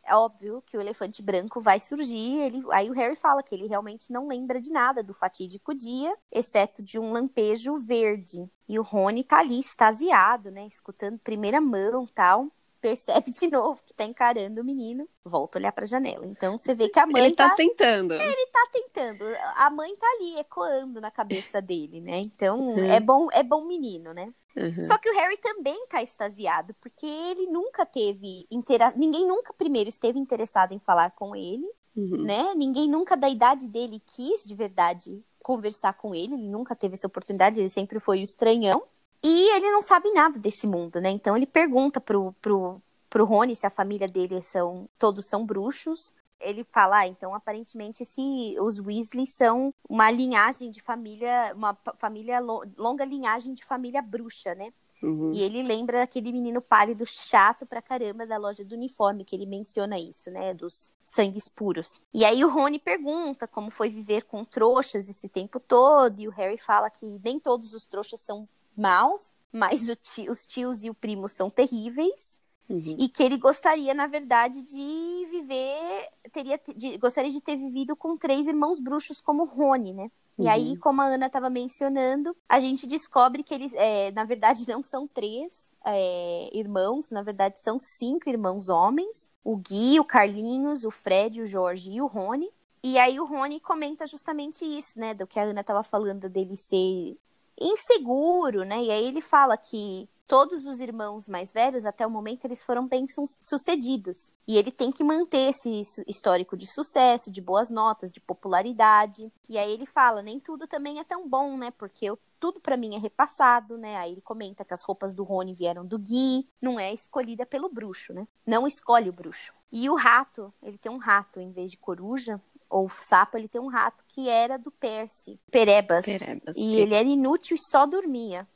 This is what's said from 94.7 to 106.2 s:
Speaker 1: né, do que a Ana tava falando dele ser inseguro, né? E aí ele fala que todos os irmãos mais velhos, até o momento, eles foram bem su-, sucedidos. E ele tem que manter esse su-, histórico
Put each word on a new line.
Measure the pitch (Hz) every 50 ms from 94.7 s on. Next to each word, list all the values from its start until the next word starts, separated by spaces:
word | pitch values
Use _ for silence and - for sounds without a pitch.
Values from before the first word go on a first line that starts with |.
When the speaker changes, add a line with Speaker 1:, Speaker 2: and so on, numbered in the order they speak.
| 294 294 285 - - 220
Speaker 1:
né, | 226 220 220
do | 196 190
que | - - 220
a | 208
Ana | 214 208 202
tava | 202 - 208 202 220
falando | - - 202 214 196 196 196 190 185
dele | 185 196 190 185 196
ser | 190 - - - 190 185 185 190 180 170 - - _ _ _ _ _ _ _ _ -
inseguro, | - 339 427 427 - - 494 392 269 233 254 277 302 339 349 359 339 269 208 196 185
né? | 190 208 233
E | 240 226
aí | 214 214 226
ele | 262 262 320
fala | 302 - - 285 277 262 220
que | - _ - - 214 208 208 190 190 - _ _ _ _
todos | - 285 262 294 330 370 311 269
os | 277 269 240
irmãos | 262 240 226 226 214 208 208 214 202 -
mais | 196 175 185 190
velhos, | _ 220 233 269 262 247 214
até | 208 202 - 233
o | 220
momento, | 226 214 214 214 240 247 -
eles | 247 247 - -
foram | - 240 240 254
bem | 254 262 254 269 269
su-, | - - 285 277 - -
sucedidos. | - - 294 277 - - 349 302 233 247 269 226 190 190 175 - - - _ _ _ -
E | 220
ele | 208 208 247
tem | - - 254 247
que | 262 - -
manter | 294 311 320 349 330 - 269 262 269
esse | 269 - - 240 220 208 208
su-, | - - - 190
histórico | - 202 -